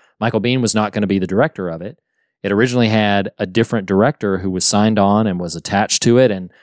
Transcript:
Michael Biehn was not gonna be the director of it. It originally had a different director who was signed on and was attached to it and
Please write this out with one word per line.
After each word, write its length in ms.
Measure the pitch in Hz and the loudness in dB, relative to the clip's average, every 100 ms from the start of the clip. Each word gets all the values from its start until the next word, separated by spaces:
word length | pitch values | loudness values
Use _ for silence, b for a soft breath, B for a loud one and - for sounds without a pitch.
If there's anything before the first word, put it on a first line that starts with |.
| b - | b -6
Michael 220 | 113 113 | -2 0
Biehn 200 | 117 131 | 0 0
was 140 | 113 107 | 0 0
not 160 | 107 | -2
gonna 140 | 107 101 | -2 -2
be 100 | 98 | -2
the 60 | 90 | 0
director 400 | 95 156 - 90 | 0 0 -2 -10
of 120 | 82 | -10
it. 160 | 95 160 _ _ _ _ | -12 -18 _ _ _ _
It 80 | 98 | -2
originally 380 | 101 120 123 113 | 0 2 2 2
had 420 | 110 107 101 98 - | 2 2 0 -2 -6
a 80 | 98 | -4
different 400 | 92 87 113 95 | -2 0 -2 0
director 500 | 98 123 - 104 95 | 2 2 0 -4 -4
who 140 | 95 | -4
was 120 | 92 - | -2 0
signed 340 | 104 107 107 | 2 2 2
on 260 | 98 104 110 | 2 2 0
and 140 | 90 | -4
was 160 | 87 82 | -6 -10
attached 480 | - 101 107 - | -4 -2 0 0
to 160 | 120 120 | 4 4
it 100 | 131 | 4
and 220 | 95 90 b | 2 -8 b